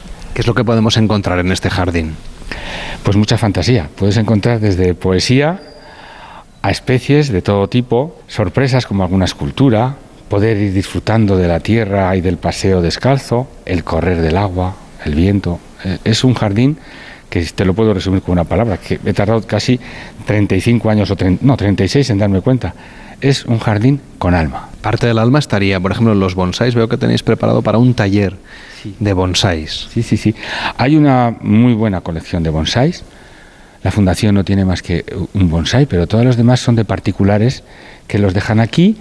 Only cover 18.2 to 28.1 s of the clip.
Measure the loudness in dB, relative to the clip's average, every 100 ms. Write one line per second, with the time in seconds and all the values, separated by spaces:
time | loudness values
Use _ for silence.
18.2 | 0 0 0 0 0 -2 -4 -6 -4 -2
19.2 | 0 0 0 -4 0 -2 -2 -18 -18 -12
20.2 | -2 0 2 0 2 0 2 2 0 0
21.2 | 0 2 2 2 0 0 2 2 2 0
22.2 | 2 0 0 0 -2 -10 -18 -20 -20 -4
23.2 | -2 0 -2 -2 0 2 2 0 -4 -4
24.2 | 0 2 0 -4 -14 -8 -4 0 0 2
25.2 | 2 2 0 0 2 0 0 2 2 4
26.2 | 2 0 -2 0 0 0 0 0 0 0
27.2 | 0 0 2 0 2 2 2 2 0